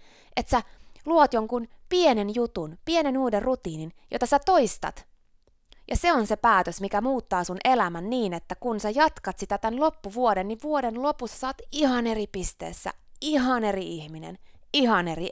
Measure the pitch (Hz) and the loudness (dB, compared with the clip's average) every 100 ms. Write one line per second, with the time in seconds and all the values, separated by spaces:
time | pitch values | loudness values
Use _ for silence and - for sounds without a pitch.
0 | - - - - - 240 - - - - | -20 -20 -10 -6 0 0 -2 -12 -20 -12
1 | 302 330 285 233 220 247 226 - - 359 | 2 6 6 4 0 -4 -6 -12 -2 4
2 | 320 220 202 233 233 190 156 165 - 330 | 4 4 0 -2 -2 -4 -10 -8 -2 0
3 | 294 262 254 208 262 254 180 156 160 - | 2 0 0 0 0 -2 -4 -8 -10 -14
4 | - - 247 285 - 359 - - - - | -10 -4 2 2 4 4 4 0 -6 -10
5 | - _ _ _ _ _ _ - - - | -16 _ _ _ _ _ _ -18 -6 0
6 | 349 294 214 208 233 196 180 - 196 208 | 2 2 2 2 4 4 2 -2 -4 -2
7 | 247 262 - 185 175 180 - 254 180 170 | 0 -2 -2 -2 -2 -2 2 2 2 -2
8 | 196 254 202 170 - 180 247 214 208 240 | -4 -2 -2 -4 -8 -8 -4 -4 -2 2
9 | 311 - 196 - 196 202 220 247 311 311 | 2 0 -8 -8 -4 -4 -2 0 -2 -2
10 | 202 220 240 190 196 220 302 294 240 226 | -8 0 2 2 -2 -6 -4 -2 -2 -2
11 | 285 294 240 - 262 - - 285 277 247 | -4 -4 -6 -8 -8 -10 -10 0 2 2
12 | 233 220 208 190 180 - 165 175 190 - | 0 -2 -4 -6 -8 -8 -10 -8 -8 -10
13 | - - 294 294 254 240 214 196 170 170 | -14 -8 0 2 2 2 0 -2 -4 -8
14 | 151 160 160 185 - - - 285 240 196 | -10 -12 -14 -16 -20 -20 -2 2 4 4
15 | 175 160 180 | 2 -4 -6